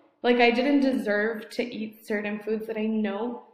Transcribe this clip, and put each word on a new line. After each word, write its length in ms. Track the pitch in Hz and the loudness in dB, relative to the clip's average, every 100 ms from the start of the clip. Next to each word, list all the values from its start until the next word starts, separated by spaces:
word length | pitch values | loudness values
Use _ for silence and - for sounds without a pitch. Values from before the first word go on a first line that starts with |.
| _ _ | _ _
like 180 | 240 240 | 2 6
I 120 | 240 | 6
didn't 300 | 233 262 285 | 4 4 4
deserve 680 | 269 226 208 208 214 226 - | 4 2 0 0 0 -4 -8
to 120 | - | -8
eat 420 | 240 208 220 - - | -6 -6 -10 -10 -6
certain 340 | 208 208 208 | -4 -4 -6
foods 280 | 214 220 220 | -4 -4 -4
that 100 | 220 | -4
I 80 | 220 | -2
know 580 | 220 208 202 240 240 - | 0 -2 -2 -6 -8 -14